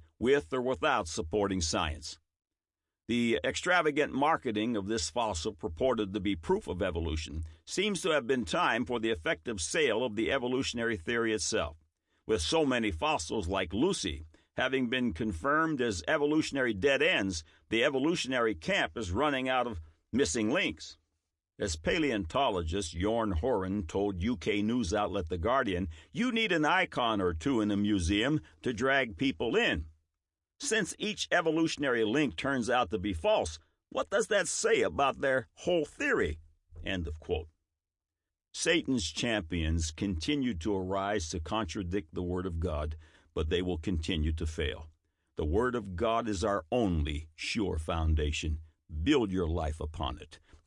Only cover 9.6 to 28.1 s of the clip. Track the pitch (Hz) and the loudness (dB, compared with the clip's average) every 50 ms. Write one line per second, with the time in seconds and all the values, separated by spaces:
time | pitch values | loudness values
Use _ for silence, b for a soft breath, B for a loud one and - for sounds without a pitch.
9.6 | - - - 170 151 120 101 113 127 123 104 110 113 - 123 139 120 123 127 131 | -4 -2 0 2 2 4 2 2 0 -2 -2 0 0 0 0 0 0 0 0 0
10.6 | 127 - - 120 117 117 113 90 - 120 120 117 113 113 110 104 - - 107 98 | -2 -2 -2 -2 -2 -2 -2 -4 -4 -2 0 0 2 2 0 0 0 0 0 0
11.6 | 80 73 - - _ _ _ _ _ _ _ _ - - 110 90 80 - 160 160 | -2 -2 -6 -14 _ _ _ _ _ _ _ _ -2 0 0 0 2 2 2 2
12.6 | 156 135 127 120 113 104 87 80 - 151 151 - - - - 113 87 87 95 95 | 2 2 2 2 0 0 -2 0 0 0 0 0 -2 -4 -4 -4 -2 -2 0 -2
13.6 | 98 80 90 107 151 196 190 - - 85 71 73 80 - b b b b b - | -2 -2 0 0 2 2 0 0 -4 -6 -6 -8 -12 -16 b b b b b -2
14.6 | 127 131 131 135 127 113 127 127 123 117 87 - 120 110 90 78 95 139 147 156 | 0 2 2 0 0 0 0 0 0 0 -2 -2 -4 -4 -4 -2 0 2 2 2
15.6 | 165 160 156 123 123 117 101 92 - 139 151 156 147 147 151 156 151 - 139 139 | 2 2 0 0 0 0 0 -2 -2 0 0 2 2 2 2 2 0 0 0 0
16.6 | 127 120 107 92 113 139 135 131 147 180 180 135 101 95 87 80 - b b b | 0 0 0 2 4 4 4 4 4 4 4 2 2 0 -2 -4 -8 b b b
17.6 | b b 110 117 123 147 139 131 135 160 180 - - 127 131 123 120 113 104 82 | b b 2 2 2 4 2 2 2 2 0 0 -2 0 0 2 2 2 0 -2
18.6 | - - 190 185 135 - - 120 110 90 90 117 147 151 139 127 131 131 127 127 | -2 0 0 0 0 0 -2 -6 -4 -2 0 2 2 2 2 0 0 0 0 0
19.6 | 120 120 107 85 b b b b b - - 123 135 - - 120 107 107 143 190 | 0 -2 -4 -10 b b b b b -2 0 2 2 2 2 0 2 2 2 2
20.6 | 190 123 76 - - - - _ _ _ _ _ _ _ _ _ _ _ _ - | 0 0 -4 -6 -12 -18 -18 _ _ _ _ _ _ _ _ _ _ _ _ -6
21.6 | 85 82 80 - - 175 190 170 151 139 113 101 90 80 - 127 139 120 101 90 | -4 -4 -4 -2 -2 0 0 2 2 2 0 0 -2 0 0 2 2 2 2 0
22.6 | 85 80 90 101 95 - 78 85 95 107 113 117 110 104 92 78 117 131 120 98 | -2 -2 -2 -2 -4 -4 -4 -2 0 0 2 2 0 0 0 0 0 0 0 0
23.6 | 92 92 98 104 92 80 - 98 101 104 95 87 90 120 123 90 - 117 101 104 | 0 -2 -2 -4 -4 -2 -2 0 0 0 -2 -2 -2 -2 -2 -2 -2 -2 0 0
24.6 | 104 110 120 127 110 85 104 104 104 85 92 101 82 78 92 82 87 113 127 135 | 2 0 0 0 0 0 0 0 0 0 -2 -4 -4 -4 -4 -2 0 0 2 2
25.6 | 127 101 90 87 92 80 B B B B B 160 240 254 226 233 220 208 175 160 | 2 0 0 -2 -2 -4 B B B B B -4 -2 -2 0 0 0 2 2 2
26.6 | 151 147 175 190 175 - - 143 123 113 107 98 92 87 85 80 - 139 135 113 | 4 4 4 2 2 0 0 0 0 0 2 2 0 0 0 0 0 0 2 2
27.6 | 107 104 101 98 104 104 104 95 85 85 | 2 2 2 2 2 2 2 2 2 2